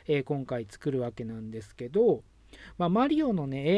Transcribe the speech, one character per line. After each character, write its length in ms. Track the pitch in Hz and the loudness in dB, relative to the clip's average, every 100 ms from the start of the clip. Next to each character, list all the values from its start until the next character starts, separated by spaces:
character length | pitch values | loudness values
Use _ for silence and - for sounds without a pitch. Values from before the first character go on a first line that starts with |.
| - | -2
え 120 | 143 | -2
ー、 40 | |
今 220 | 135 143 127 | 0 -4 -4
回 220 | 123 107 | -6 -8
作 220 | - 151 | -6 -4
る 100 | 131 | -2
わ 100 | 120 | -4
け 140 | 117 113 | -6 -10
な 80 | |
ん 160 | 113 110 | -8 -10
で 120 | 110 | -12
す 140 | 104 - | -14 -14
け 140 | 123 | -4
ど、 340 | 185 233 156 - _ - - - - | 2 4 4 -2 _ -20 -20 -18 -4
ま 80 | 175 | 0
あ、 40 | |
マ 180 | 208 277 | 2 2
リ 140 | 311 | 2
オ 100 | 285 | 2
の 140 | 190 139 | 0 -2
ね、 200 | 135 147 | -2 2